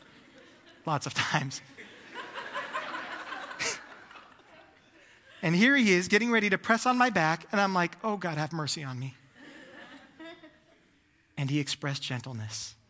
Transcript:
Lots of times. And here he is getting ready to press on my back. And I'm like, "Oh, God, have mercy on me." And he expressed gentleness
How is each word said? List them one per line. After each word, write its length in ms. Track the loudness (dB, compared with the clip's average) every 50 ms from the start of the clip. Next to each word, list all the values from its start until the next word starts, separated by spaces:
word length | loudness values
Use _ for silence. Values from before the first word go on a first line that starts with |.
| -20 -20 -20 -20 -20 -20 -20 -20 -20 -20 -20 -20 -20 -20 -20 -10 -4
Lots 180 | -2 -2 -2 -2
of 80 | -4 -4
times. 480 | -2 -2 0 0 0 0 -2 -6 -10 -12 -16 -20 -20 -20 -20 -20 -20 -20 -16 -14 -14 -14 -12 -12 -12 -12 -10 -8 -10 -8 -8 -8 -8 -8 -8 -8 -10 -10 -10 -12 -12 -12 -12 -12 -12 -10 -10 -8 -6 -4 -4 -4 -6 -10 -16 -20 -20 -20 -20 -20 -20 -20 -20 -20 -20 -20 -20 -20 -20 -20 -20 _ _ _ _ _ -20 -20 -20 -20 -20 _ -20 -10 -4 0
And 120 | 2 4
here 220 | 6 6 8 8
he 160 | 8 6 6 6
is 160 | 4 4 4
getting 220 | 4 4 4 4
ready 180 | 2 4 4 4
to 80 | 2
press 300 | 2 4 2 2 4 4
on 100 | 2 4
my 140 | 4 4 4
back. 360 | 4 4 4 2 2 0 -2 -2 0
And 80 | 2
I'm 140 | 2 4 4
like, 240 | 2 0 0 -2 -4 -4
"Oh, 140 | -4 -4
God, 220 | -2 -2 -4 -2 -2
have 160 | -4 -4 -4
mercy 280 | -4 -4 -4 -4 -6 -6
on 160 | -8 -8 -8
me." 140 | -8 -8 -10 -14 _ _ _ -20 -20 -20 -20 -20 -20 -20 -20 -20 -20 -18 -20 -20 -20 -20 -20 -18 -16 -16 -18 -18 -20 -20 -20 _ _ _ _ _ _ _ _ _ _ _ _ _ _ _ _
And 140 | -6 -4 -2
he 100 | 0 0
expressed 420 | 0 -2 -4 -4 -4 -4 -4 -4 -6
gentleness 720 | -6 -6 -6 -8 -8 -8 -8 -8 -8 -8 -8 -10 -10 -14 _ _